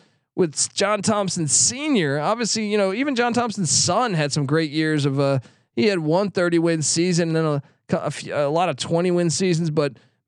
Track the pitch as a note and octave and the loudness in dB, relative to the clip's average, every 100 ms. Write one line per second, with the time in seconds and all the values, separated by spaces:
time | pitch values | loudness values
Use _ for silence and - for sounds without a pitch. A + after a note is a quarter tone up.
0 | _ _ _ - F3 - - - G3 G#3+ | _ _ _ -2 -2 -2 -6 -2 -2 0
1 | F3+ G#3 G3 F3+ D3+ - - B3 D4+ B3+ | 0 0 0 -2 0 2 2 0 0 2
2 | D3+ C#3+ D3+ A3+ A3+ A3+ G#3+ G#3 G3 G3+ | 2 0 0 0 -2 -2 0 0 0 0
3 | C#4+ B3 A#3+ A#3+ A#3+ G#3 F3 - - F#3 | -2 0 0 0 -2 -2 0 0 2 0
4 | B3 E3+ D3 D3+ C3+ D#3 D#3+ D3+ D#3 D#3 | 0 0 0 0 0 0 0 0 0 0
5 | C#3+ C3+ C#3 C3+ - _ _ - A#3 F#3+ | 0 0 0 0 -4 _ _ 0 0 2
6 | D3+ F3 G#3 F#3+ F3 E3+ E3 E3 D3 - | 0 0 0 0 2 2 2 0 0 0
7 | F3+ E3+ E3 D#3+ D#3+ C#3+ - _ - F#3 | 2 2 0 0 0 -2 -6 _ -4 -4
8 | - - - G2+ C#3+ D#3 F3+ C3+ - E3 | -2 -8 -6 -2 0 0 -2 -4 -2 0
9 | F3+ F3 F3 D3 F#3+ D#3+ E3+ D3+ C#3+ A#2+ | 0 0 0 0 0 0 0 0 -2 -4
10 | _ _ | _ _